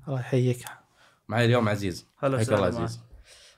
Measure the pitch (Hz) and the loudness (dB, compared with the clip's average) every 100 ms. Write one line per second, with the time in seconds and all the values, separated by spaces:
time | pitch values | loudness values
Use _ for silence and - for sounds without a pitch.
0 | - 135 120 131 123 123 - - _ _ | -8 -8 -2 0 0 -2 -6 -18 _ _
1 | _ _ - 107 117 123 110 104 101 80 | _ _ -4 2 4 4 2 0 -4 -8
2 | - _ 139 135 113 104 92 85 - - | -12 _ -2 0 2 2 2 0 -6 -8
3 | - - - - - | -16 -20 -20 -20 -20